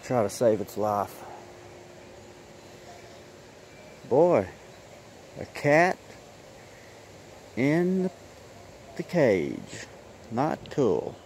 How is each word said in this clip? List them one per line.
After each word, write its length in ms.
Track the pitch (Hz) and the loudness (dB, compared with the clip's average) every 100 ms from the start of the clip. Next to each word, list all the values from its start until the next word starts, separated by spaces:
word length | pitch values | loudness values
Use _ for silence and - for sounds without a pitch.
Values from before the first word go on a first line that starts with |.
Try 180 | - 127 | -2 0
to 80 | 101 | 0
save 320 | - 120 107 | 2 2 2
its 160 | 98 - | -2 -4
life. 460 | 104 104 98 - - - - - - - - - - - - - - - - - - - - - - - - - - - - - 131 | -2 -2 -4 -8 -18 -18 -20 -20 -20 -20 -20 -20 -20 -20 -20 -20 -20 -20 -20 -20 -20 -20 -20 -20 -20 -20 -20 -20 -20 -20 -20 -20 -2
Boy, 380 | 127 175 147 92 - - - - - - - - - | 4 4 4 0 -8 -20 -20 -20 -20 -20 -20 -20 -16
a 60 | - | -14
cat 520 | - 147 151 180 - - - - - - - - - - - - - - - - - | -4 2 4 4 0 -12 -20 -20 -20 -20 -20 -20 -20 -20 -20 -20 -20 -20 -20 -14 -2
in 540 | 135 160 180 185 185 - - - - - - - - - | 2 2 2 0 -2 -6 -20 -20 -20 -20 -20 -20 -20 -14
the 60 | |
cage. 840 | 170 175 135 95 71 50 - - - - - - - | -4 2 4 4 2 -6 -10 -16 -16 -18 -20 -20 -10
Not 300 | 117 147 - - | -2 -2 -2 -6
cool. 460 | - 123 76 - - | 0 2 2 -2 -12